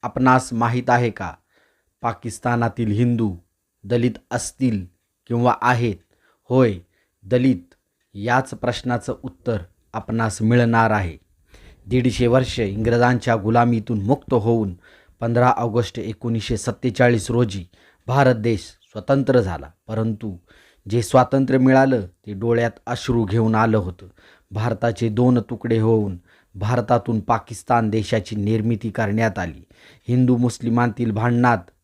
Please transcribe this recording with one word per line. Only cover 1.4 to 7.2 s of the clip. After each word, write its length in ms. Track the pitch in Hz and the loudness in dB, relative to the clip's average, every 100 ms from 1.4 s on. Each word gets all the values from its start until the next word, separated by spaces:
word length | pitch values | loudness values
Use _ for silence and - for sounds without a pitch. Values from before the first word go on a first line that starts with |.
| _ _ _ _ _ _ | _ _ _ _ _ _
पाकिस्तानातील 920 | 120 113 120 - 123 120 117 - 113 | -8 -6 -12 -6 -2 0 -2 -2 -2
हिंदू 440 | 104 120 117 110 87 _ _ _ _ | 0 0 2 -2 -4 _ _ _ _
दलित 260 | 98 120 120 - _ | -4 0 0 -4 _
असतील 560 | 120 - - 131 107 90 _ _ _ _ | -8 -8 -2 -2 -2 -6 _ _ _ _
किंवा 280 | 117 120 - | 0 0 2
आहेत? 340 | 120 123 120 92 _ _ _ _ _ | 0 0 0 -4 _ _ _ _ _
होय, 240 | 127 123 92 - _ _ _ | 2 2 0 -14 _ _ _